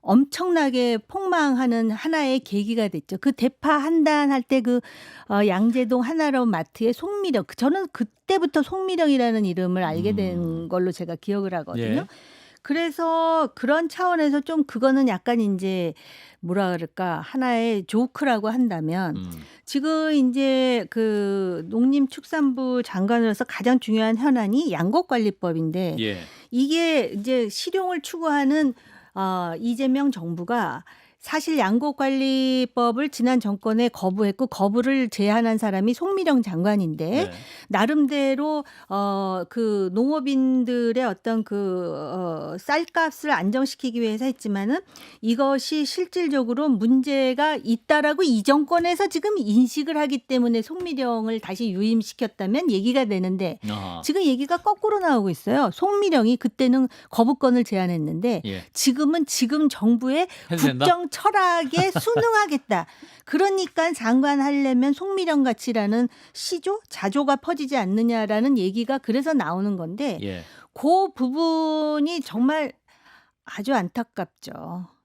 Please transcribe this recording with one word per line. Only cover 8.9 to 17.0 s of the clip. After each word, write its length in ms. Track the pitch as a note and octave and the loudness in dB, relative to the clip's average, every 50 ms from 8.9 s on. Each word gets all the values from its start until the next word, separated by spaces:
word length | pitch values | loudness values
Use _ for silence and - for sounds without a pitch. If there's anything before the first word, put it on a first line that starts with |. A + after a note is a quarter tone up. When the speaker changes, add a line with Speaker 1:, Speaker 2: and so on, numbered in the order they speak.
| F#4 E4+ E4 D4 C#4 B3+ A#3+ A#3 A3+ A3 G#3 | 0 2 4 4 4 4 2 2 2 2 0
Speaker 1:
이름을 380 | F#3+ F3 F3+ F#3 F3+ F3+ F#3 F3+ | 0 0 -2 -2 -2 0 0 -2
알게 300 | D#3+ D#3 E3 F3 G#3 G#3 | -2 -2 -2 -2 -2 0
된 240 | G3+ F#3+ F#3 F3+ F3 | 0 -2 -2 -2 -4
Speaker 2:
음. 280 | F3 E3 E3 E3 E3+ D#3+ | -4 -4 -4 -6 -6 -4
Speaker 1:
걸로 220 | - D#3+ F3+ F#3 | -2 -2 -2 -2
제가 240 | E3 - F3 E3 E3+ | -2 -6 -8 -10 -10
기억을 380 | D#3 - - G3+ G3+ G3 F#3+ F3+ | -10 -6 -4 -4 -2 -2 -4 -6
하거든요. 460 | E3+ D3 - F2 A#2 A#2 A2 A3+ D4 | -6 -8 -6 -6 -4 -2 0 -2 -2
Speaker 2:
예. 60 | F#4 - - - - - - - - - _ _ | -4 -6 -16 -20 -20 -20 -20 -20 -20 -20 _ _
Speaker 1:
그래서 880 | _ - C#4+ E4 E4+ E4 C#4 - E4 E4 E4 E4 E4 E4 E4 D#4+ D4+ A#3+ _ | _ -4 -4 -2 -2 -4 -4 -2 -2 0 0 0 2 2 2 2 0 -2 _
그런 320 | - - A#3+ D4 D#4+ E4+ | -4 -2 0 0 0 0
차원에서 540 | D#4 - - F#4 F4+ F4 D#4+ D4+ D4 C#4 D4 | -4 -4 -2 0 0 2 2 2 2 2 0
좀 220 | C#4 - E4 D#4 C#4+ | -2 -2 -2 -2 -2
그거는 420 | - - A3 A#3+ C4+ C4+ C#4 C4+ | -2 -2 0 2 4 4 4 2
약간 320 | B3 G3 F3+ _ A#3+ A#3+ A#3 | 2 0 -2 _ -2 0 0
이제 540 | A3 G3+ G3 F3+ F#3 F#3+ F#3+ F#3 F3 E3 D3+ - - - - - - - - _ | 0 0 -2 -2 -2 -2 -2 -2 -2 -4 -6 -8 -18 -20 -20 -20 -20 -20 -20 _
뭐라 300 | - E3+ F3+ G3+ G3 F#3 | -6 -4 -2 0 0 0
그럴까, 480 | F3+ E3 E3 D#3 _ - | -2 -4 -6 -10 _ -6